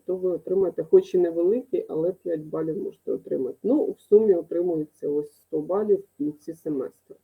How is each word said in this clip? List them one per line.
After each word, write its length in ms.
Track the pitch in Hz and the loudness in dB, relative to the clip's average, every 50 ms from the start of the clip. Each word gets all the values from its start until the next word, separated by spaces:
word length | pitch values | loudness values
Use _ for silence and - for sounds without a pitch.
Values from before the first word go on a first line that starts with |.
| - | -8
то 100 | - 185 | -8 -6
ви 140 | 185 180 185 | -4 -2 -2
отримаєте, 540 | 175 156 - - 185 196 190 170 170 - 160 | -2 -2 -4 -2 0 0 0 0 -2 -4 -2
хоч 300 | - - 185 190 - - | 6 6 6 6 6 0
і 40 | 185 | 0
невеликий, 680 | 175 170 165 170 170 185 220 254 262 - - - - - | 2 2 0 0 2 2 2 0 -2 -4 -6 -6 -4 -4
але 240 | - 156 160 180 185 | -4 -2 -2 -2 -4
п'ять 280 | - - 180 165 156 | -4 -6 -6 -6 -6
балів 420 | 156 156 156 160 160 160 156 202 196 | -6 -6 -6 -6 -4 -4 -4 -6 -6
можете 300 | - - _ - - - | -8 -10 _ -8 -6 -6
отримати. 460 | - - - - 139 - - - _ - | -6 -6 -6 -4 -4 -4 -4 -6 _ 0
Ну, 280 | 196 262 302 - - | 0 2 2 2 0
в 100 | 196 _ | -4 _
сумі 340 | _ - 208 214 220 214 185 | _ 6 6 6 8 6 4
отримується 760 | 170 156 165 170 170 175 180 165 156 151 151 _ - - 147 | 2 2 -2 -2 -2 0 0 0 -2 -4 -6 _ -8 -6 -4
ось 240 | 147 147 147 147 _ | -2 -2 -4 -6 _
сто 240 | _ _ - - 156 | _ _ -8 -6 -6
балів 380 | 151 160 180 202 220 214 202 190 | -4 -2 -2 -2 2 2 2 2
в 200 | 196 _ _ - | 0 _ _ -6
кінці 360 | 147 147 147 - - - 160 | -6 -6 -6 -8 -12 -16 -14
семестру. 600 | - - 160 151 135 123 - - _ _ - 135 _ | -10 -8 -6 -6 -6 -6 -8 -12 _ _ -20 -20 _